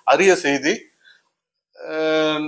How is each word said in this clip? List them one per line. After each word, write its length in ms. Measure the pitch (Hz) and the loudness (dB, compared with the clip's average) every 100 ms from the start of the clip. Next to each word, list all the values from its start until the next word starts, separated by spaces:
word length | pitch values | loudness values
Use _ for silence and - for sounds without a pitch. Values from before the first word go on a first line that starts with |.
| - | 0
அரிய 280 | 139 190 175 | 2 4 4
செய்தி. 380 | 143 139 143 226 - _ _ _ _ _ _ _ _ - | 2 -2 -2 -4 -8 _ _ _ _ _ _ _ _ -18
அஹ், 600 | - 156 156 156 156 151 | -12 -6 -2 0 0 -2